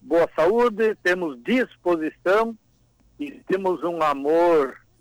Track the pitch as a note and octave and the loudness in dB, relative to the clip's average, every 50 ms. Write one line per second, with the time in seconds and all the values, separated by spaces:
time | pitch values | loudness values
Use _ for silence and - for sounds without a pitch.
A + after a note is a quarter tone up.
0 | - - D#3 E3+ D#3+ - - - - - A3 A#3 A#3+ A#3+ G#3 F#3+ A3+ A3 G3 - | -6 -2 0 2 2 0 0 0 0 2 2 2 2 0 0 0 -2 -2 -2 -2
1 | - F3+ F3+ F#3 F3 D#3 C3+ A#2+ A#2+ F#3 A#3 C4 A#3 - - _ - F3+ F3 D#3+ | -2 -2 -2 -2 -4 -6 -8 -8 -4 -2 -2 -2 -2 -4 -8 _ -4 -2 -2 -2
2 | D#3 D3+ - _ - F3+ G3 G#3+ A3+ A#3 A3+ - _ _ _ _ _ _ _ _ | -2 -6 -8 _ -2 0 0 0 0 -2 -6 -12 _ _ _ _ _ _ _ _
3 | _ _ _ - - C#3 - - _ - F#3 F#3+ F#3+ F3+ F3+ - D3+ F3 E3+ E3 | _ _ _ -14 -14 -14 -14 -12 _ -4 -4 -2 -2 -2 -2 -2 -4 -4 -2 -2
4 | D#3 D3+ C#3+ C#3 C#3 D3 D#3+ E3 E3+ F3 E3+ D#3 C#3 B2+ A#2+ - _ _ _ - | 0 -2 -2 -2 0 0 2 4 4 4 4 4 2 0 -4 -12 _ _ _ -16